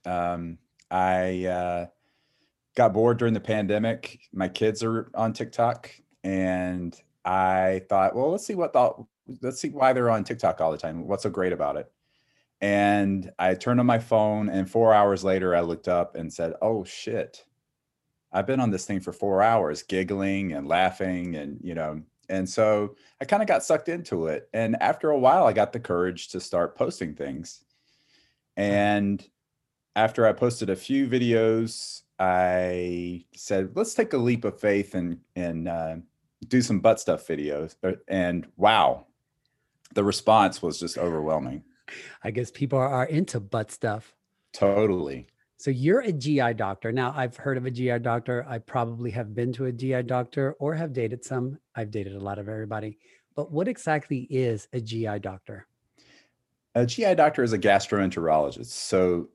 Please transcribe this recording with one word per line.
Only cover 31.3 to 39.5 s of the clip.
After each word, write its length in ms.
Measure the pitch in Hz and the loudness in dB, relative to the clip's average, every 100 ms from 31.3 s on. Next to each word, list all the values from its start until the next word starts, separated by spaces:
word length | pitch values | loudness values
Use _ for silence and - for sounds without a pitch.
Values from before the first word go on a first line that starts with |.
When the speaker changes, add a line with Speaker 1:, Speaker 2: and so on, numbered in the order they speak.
| 113 113 113 113 - - - _ - | 4 4 2 0 -6 -14 -16 _ -2
Speaker 1:
I 1080 | 95 90 90 92 92 90 90 87 87 87 - | 2 4 2 2 0 -2 -4 -4 -6 -10 -14
said, 420 | - - 98 95 170 | -18 -4 -2 -2 -2
"Let's 180 | 226 | -4
take 180 | - 226 | 0 0
a 40 | 135 | 2
leap 260 | 120 120 | 2 0
of 140 | 104 - | -2 -2
faith 360 | 104 101 98 | 2 2 0
and, 260 | 92 87 85 _ | -4 -6 -8 _
and, 340 | 90 87 82 85 | -6 -6 -4 -4
uh, 280 | 85 80 82 - _ _ _ - | -4 -6 -8 -14 _ _ _ 0
do 140 | 127 | 0
some 180 | 117 98 | 2 4
butt 180 | 113 110 | 4 4
stuff 280 | - 78 - | 2 -2 -2
videos." 500 | 76 73 73 80 - | -4 -4 -4 -6 -4
Uh, 100 | 92 - - | -4 -4 -4
and 380 | 95 90 87 - - | -2 0 -2 -8 2
wow, 500 | 101 110 71 62 - _ _ _ _ | 4 6 4 2 -8 _ _ _ _